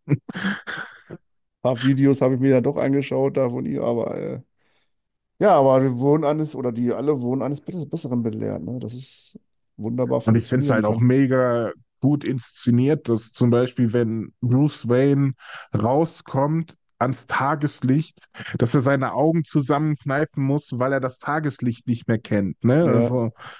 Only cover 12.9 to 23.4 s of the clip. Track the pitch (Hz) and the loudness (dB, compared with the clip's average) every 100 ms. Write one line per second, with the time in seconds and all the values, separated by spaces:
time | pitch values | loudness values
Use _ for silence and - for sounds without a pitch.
12.9 | 151 120 110 - - 123 120 123 - 120 | 0 0 -4 -4 0 2 4 2 0 0
13.9 | 120 113 113 - - 120 127 147 - 113 | 2 0 -2 -8 -6 0 2 2 0 0
14.9 | 123 139 139 139 - - - - 98 110 | 2 4 2 0 -2 -14 -20 -6 -2 2
15.9 | 139 165 - - 135 143 160 165 - _ | 2 0 -4 -6 -2 0 -2 -6 -14 _
16.9 | - 123 127 - - 135 151 143 - 127 | -4 -4 -4 -6 -4 -2 -2 -4 -2 0
17.9 | 143 - _ _ - - - 120 147 127 | 0 0 _ _ -16 -10 -2 0 2 2
18.9 | 139 131 110 156 165 - 156 131 147 156 | 0 0 0 0 0 0 -2 0 0 0
19.9 | 147 143 139 156 - 135 147 - 120 131 | -2 -2 -2 -2 -2 0 -2 -4 -4 0
20.9 | 139 127 - - 156 151 - 120 113 - | 0 -4 -6 -6 -4 -4 -4 -4 -4 -4
21.9 | 117 - 113 - 104 95 - 117 147 165 | -4 -2 -4 0 -2 -2 0 2 4 4
22.9 | 113 120 127 113 - | 2 2 0 -4 -6